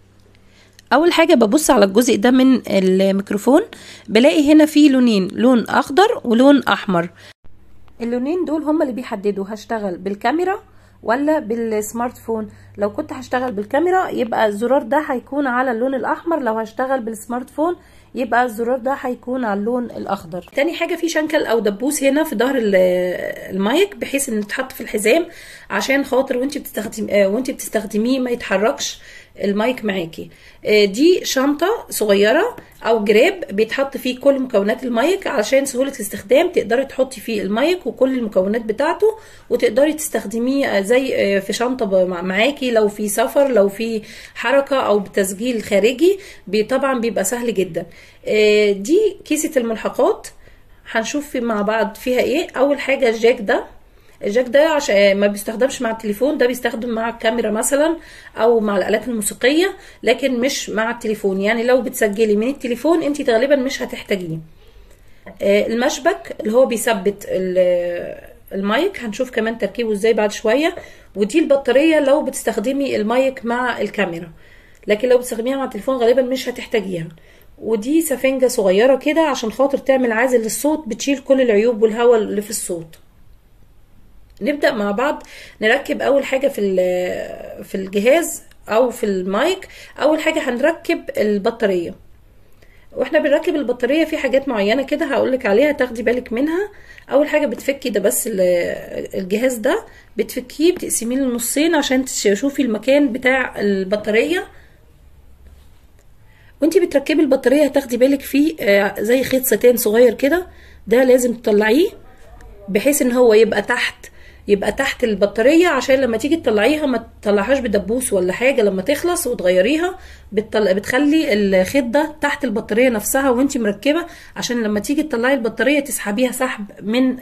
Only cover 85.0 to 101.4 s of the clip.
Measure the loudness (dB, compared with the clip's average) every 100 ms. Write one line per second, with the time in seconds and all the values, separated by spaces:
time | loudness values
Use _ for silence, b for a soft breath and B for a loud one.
85 | -2 -4 -10 B B B 0 0 0 -2
86 | 2 0 0 0 -2 0 0 0 0 0
87 | -2 -6 -8 -12 -14 -16 -10 -10 -4 0
88 | 4 4 2 -8 -16 -20 -2 0 0 0
89 | -4 -2 -2 0 0 -2 -8 B B -2
90 | 0 2 0 0 -2 0 0 0 -4 -4
91 | -4 -2 0 0 -2 -2 -2 0 -4 -10
92 | -20 -20 -20 b b b b b b -6
93 | -2 0 2 2 0 -2 -4 -2 0 0
94 | 0 -2 0 0 0 0 0 0 -2 -4
95 | -2 0 0 0 2 2 2 0 -2 -2
96 | -2 -2 -4 -4 -2 -2 -6 B B B
97 | -2 0 2 0 -2 -2 -4 -4 -4 -2
98 | 0 -2 -4 0 2 2 -2 -6 -10 -10
99 | -8 -8 -4 -2 -2 -2 -2 -2 -6 B
100 | B -6 -6 -6 -10 0 0 0 -6 -6
101 | -4 -2 -2 -2